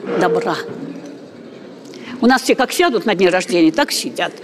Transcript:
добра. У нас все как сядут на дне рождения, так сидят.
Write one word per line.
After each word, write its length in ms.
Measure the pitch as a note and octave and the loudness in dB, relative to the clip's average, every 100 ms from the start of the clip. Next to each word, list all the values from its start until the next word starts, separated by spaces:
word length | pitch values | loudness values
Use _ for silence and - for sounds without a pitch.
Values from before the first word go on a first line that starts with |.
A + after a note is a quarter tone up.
| - - | -2 0
добра. 380 | F3+ - - D#3 - - - - - - - - - - - - - - - - | 2 2 0 -4 -6 -10 -12 -12 -14 -16 -18 -20 -20 -20 -20 -20 -18 -16 -14 0
У 60 | A#3 | 2
нас 160 | C4 | 4
все 120 | - A#3+ | 2 0
как 160 | B3 | 0
сядут 340 | - F4 A3+ A3+ | 2 2 2 0
на 100 | F#3 | 2
дне 140 | F#3 | 2
рождения, 420 | F#3 F3+ F3 D#3+ | 2 2 4 4
так 200 | D#3+ C#4+ | 4 0
сидят. 400 | - - - E3+ - | -2 -6 -6 -6 -8